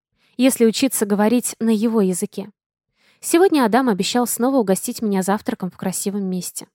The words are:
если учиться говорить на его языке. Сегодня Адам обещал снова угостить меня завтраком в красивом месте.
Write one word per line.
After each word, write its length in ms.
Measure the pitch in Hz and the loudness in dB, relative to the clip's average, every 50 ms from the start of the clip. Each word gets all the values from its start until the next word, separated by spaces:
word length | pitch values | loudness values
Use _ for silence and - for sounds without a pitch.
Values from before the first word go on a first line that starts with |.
| _ _ _ _ _ _ _ | _ _ _ _ _ _ _
если 300 | - 247 262 247 - 240 | 2 2 2 4 4 2
учиться 400 | 226 202 - - 254 - - 220 | 2 2 2 -2 -2 0 -2 -2
говорить 480 | 202 208 196 208 214 240 247 - - - - | -2 0 2 2 2 2 0 -2 -4 -8 -4
на 100 | 226 226 | 0 0
его 300 | 226 208 214 240 220 226 | 0 2 0 0 2 2
языке. 500 | 196 185 180 175 - 196 - - 196 208 _ _ _ _ _ _ _ _ _ _ _ _ _ _ - | 2 0 0 -2 -6 -8 -8 -12 -14 -14 _ _ _ _ _ _ _ _ _ _ _ _ _ _ -6
Сегодня 440 | - - 339 370 392 339 294 254 | 0 2 4 4 4 4 4 2
Адам 240 | 220 190 240 269 254 | 4 4 2 2 2
обещал 360 | 208 175 196 - - 247 247 | 0 0 -2 0 0 0 0
снова 300 | 220 - - 233 254 269 | 0 -2 -2 0 0 2
угостить 460 | 277 220 190 190 185 - - 240 - 233 | 2 2 2 0 -2 -2 -8 -8 -6 -4
меня 200 | 214 202 190 185 | -2 -2 -2 0
завтраком 480 | 180 190 214 - - - - - 180 | 0 -2 -2 -2 -6 -8 -6 -8 -10
в 60 | - | -10
красивом 480 | _ - 190 180 - - 202 190 208 196 | _ -8 -6 -6 -4 -6 -6 -6 -6 -6
месте. 440 | 185 185 185 175 - - - - _ | -4 -6 -6 -8 -8 -12 -14 -18 _